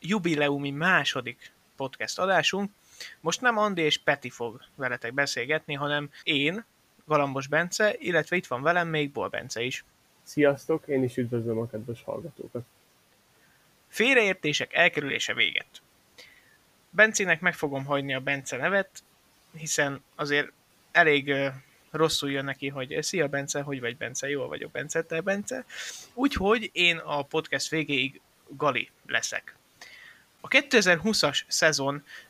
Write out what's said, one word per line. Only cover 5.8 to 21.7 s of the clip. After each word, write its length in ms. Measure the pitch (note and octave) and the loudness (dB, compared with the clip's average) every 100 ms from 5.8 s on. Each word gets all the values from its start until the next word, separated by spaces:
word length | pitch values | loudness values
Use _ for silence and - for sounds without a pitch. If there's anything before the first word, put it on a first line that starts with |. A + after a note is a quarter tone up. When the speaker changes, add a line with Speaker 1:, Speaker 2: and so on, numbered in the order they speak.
| C#3+ D3 D3 - | -2 -2 -4 -6
Speaker 1:
én, 420 | - D3 C#3+ G3 - _ _ _ | -2 0 0 -2 -8 _ _ _
Galambos 420 | - D3+ C#3+ C3+ C3+ | 0 2 2 -2 0
Bence, 480 | D#3 F3 - G#3+ - | 0 0 2 0 0
illetve 380 | B3+ E3+ D3 F3 | 0 0 2 -2
itt 100 | - | -2
van 160 | B2 | 0
velem 260 | D3 F3 E3+ | 2 2 0
még 220 | D#3 D3 | -2 -2
Bol 160 | A#2 F#2+ | -2 -4
Bence 340 | - B2+ G#2+ | -6 -8 -6
is. 220 | B2 - - _ _ _ | -4 -6 -10 _ _ _
Speaker 2:
Sziasztok, 640 | - - C#3+ C#3 - D#3+ - | -8 2 4 2 -2 -4 0
én 160 | C3+ | 0
is 140 | B2+ B2+ | 0 -2
üdvözlöm 420 | A#2+ A#2+ A2+ A2+ | -2 -2 -2 -2
a 80 | A#2 | -4
kedves 360 | A2 A2+ A#2 | -8 -10 -10
hallgatókat. 580 | - - D#3+ - - A#2+ B2 _ _ _ _ _ _ _ _ _ _ _ _ | -8 -10 -10 -14 -12 -10 -12 _ _ _ _ _ _ _ _ _ _ _ _
Speaker 1:
Félreértések 840 | - A#3 B3+ G#3 F#3+ D3+ C#3+ - | 0 4 6 4 2 -2 -2 -2
elkerülése 600 | - E3+ D#3+ C#3+ A#2 - | 2 4 2 -2 -4 -4
véget. 480 | A2+ G2 - - - - _ _ - - - _ _ _ _ _ | 0 0 0 -8 -14 -20 _ _ -20 -20 -20 _ _ _ _ _
Bencének 500 | E3+ G#3+ A3 F#3 D#3+ | 6 6 6 2 2
meg 140 | F3+ | 0
fogom 300 | D#3+ D3+ C#3 | 0 -2 -4
hagyni 300 | C#3 C#3+ C#3 | 0 0 0
a 60 | C3 | -4
Bence 360 | C3+ C#3 C3+ B2+ | -2 -4 -4 -4
nevet, 460 | D#3 G3 F#3+ - - _ _ _ _ D#3+ | 0 0 0 -8 -20 _ _ _ _ -12
hiszen 460 | D#3 - C#3+ C#3 - | -4 0 0 -2 -12
azért 380 | - D3 C#3+ C#3+ - _ _ _ | -8 0 0 0 -8 _ _ _
elég, 360 | - E3 C#3+ C#3 | 6 6 6 4
ö, 180 | C#3 C#3 C3+ - | 0 0 -4 -16